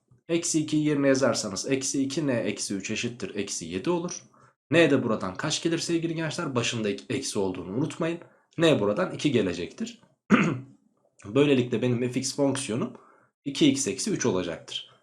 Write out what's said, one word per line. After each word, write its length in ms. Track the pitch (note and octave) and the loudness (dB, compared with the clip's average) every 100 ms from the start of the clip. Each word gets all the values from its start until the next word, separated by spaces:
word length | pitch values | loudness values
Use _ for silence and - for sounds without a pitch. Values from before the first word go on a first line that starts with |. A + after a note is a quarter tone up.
| _ _ - | _ _ -4
Eksi 320 | E3+ - E3 | -2 0 0
ikiyi 260 | D3+ D3+ D3+ | 2 0 2
yerine 220 | C#3+ C#3 | 4 4
yazarsanız 600 | C3 B2+ A2 G#2+ F#2+ - | 4 4 2 -2 -4 -2
eksi 320 | C3+ - C#3+ | -2 0 -2
iki 240 | C3+ E3+ D3 | -2 0 0
n 60 | |
eksi 420 | A#2+ G#2 G2 - | 0 -2 -4 -4
üç 160 | G2 F#2+ | -4 -4
eşittir 440 | G#2+ - - G2 | -4 -4 -6 -8
eksi 320 | G2+ G2 - E2 | -6 -6 -6 -6
yedi 240 | F2+ E3 | -4 -2
olur. 320 | F3 F3 - - _ - _ _ | -2 -2 -10 -16 _ -20 _ _
N 200 | D#3+ D#3+ | 4 6
de 120 | C3+ | 4
buradan 320 | A2+ G#2+ F#2+ | 2 -2 -4
kaç 280 | F#2 D#3 - | -6 -4 -2
gelir 160 | E3 E3 | -2 -2
sevgili 360 | - E3 D#3+ | -2 -2 -2
gençler? 400 | D#3+ D#3+ E3 D#3+ | -4 -4 -4 -2
Başında 340 | B2 A#2 A#2+ G#2 | -2 0 -2 -2
ek-, 160 | G2 - | -4 -4
eksi 280 | G#2+ - A2 | -6 -4 -2
olduğunu 340 | G2 F2+ E2+ | -2 -4 -6
unutmayın. 460 | G#2+ D3+ - E3 E3+ - _ _ - | -4 -4 -2 -4 -4 -12 _ _ 2
N 220 | E3 B2+ | 4 4
buradan 340 | G2+ G#2 F#3 | 2 0 -2
iki 180 | D3 D3+ | 0 2
gelecektir. 720 | A#2 F#2+ E2+ E2 - A3+ - _ _ _ | 2 2 -2 -6 -6 -10 -10 _ _ _
<clears throat> 60 | A#3 E3 B2+ - - _ _ _ _ | 4 4 -2 -8 -20 _ _ _ _
Böylelikle 580 | G2+ A#2+ D3 C3 B2 A2 | -2 2 4 4 2 0
benim 280 | B2 A#2 B2 | 0 0 -2
f 100 | B2 | -2
x 160 | - - | -4 0
fonksiyonum 560 | C#3 B2+ - A2+ A3 - - _ _ _ | 0 0 -4 -4 -4 -8 -20 _ _ _
iki 260 | C#3+ C#3 D3+ | -10 4 4
x 180 | C3 - | 4 -2
eksi 220 | - - | -2 -4
üç 160 | E3+ A#2+ | 0 2
olacaktır. 640 | F#2 E2+ D#2+ - - - _ | 0 -2 -8 -10 -12 -12 _